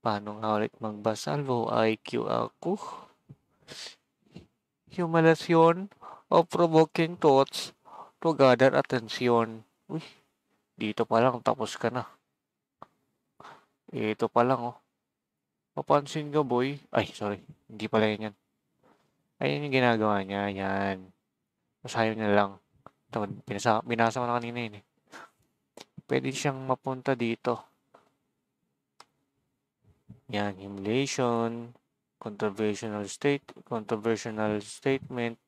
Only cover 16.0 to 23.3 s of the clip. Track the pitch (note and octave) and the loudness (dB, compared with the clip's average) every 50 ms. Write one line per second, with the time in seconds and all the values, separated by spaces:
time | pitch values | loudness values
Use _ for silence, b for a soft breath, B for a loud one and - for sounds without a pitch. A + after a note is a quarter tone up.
16 | D3 C#3+ - D#3 D3 D3 C#3+ D3+ D3 B2 B2 A#2+ B2+ C3+ C#3+ C#3 - _ - A#2 | 2 -2 -8 -8 -6 -2 0 0 0 2 2 0 0 0 -4 -8 -14 _ -2 -2
17 | G#2 - - - G#2+ G2+ G2+ F#2+ - - - _ _ _ A2 G#2 G#2+ G#2+ - A2 | -2 -2 -6 -8 -6 -6 -6 -6 -10 -20 -20 _ _ _ -10 -10 -6 0 2 2
18 | G#2+ G#2+ G#2+ G#2 A2 G#2+ G#2 _ _ _ _ _ _ _ _ _ b b b b | 2 2 0 -2 -6 -10 -12 _ _ _ _ _ _ _ _ _ b b b b
19 | b b b _ _ _ _ _ - C#3 C#3+ D3 D3 D3 C3 C3 B2+ A#2+ A#2 A2 | b b b _ _ _ _ _ -4 -2 -2 -2 -4 0 0 2 4 4 2 2
20 | G#2+ G#2+ G#2 G2 F#2+ F#2+ G2+ G2+ G2+ G2+ G2 G2 G2 F#2+ G2 G2 G2 G2 G2 F#2 | 2 2 0 0 -2 -4 -4 -4 -4 -4 -4 -4 -4 -4 -2 -2 -2 -4 -4 -6
21 | F#2 F#2 _ _ _ _ _ _ _ _ _ _ _ _ _ _ - B2 - A#2 | -10 -20 _ _ _ _ _ _ _ _ _ _ _ _ _ _ -14 -8 -2 0
22 | A2 A2 A2 A2 A2 G#2 G2+ G#2 G2+ G2 G2 G2 _ _ _ _ _ - _ _ | 0 0 0 -2 0 2 4 4 2 2 -4 -14 _ _ _ _ _ -20 _ _
23 | _ _ - A2+ G#2 G2 | _ _ -6 -6 -6 -6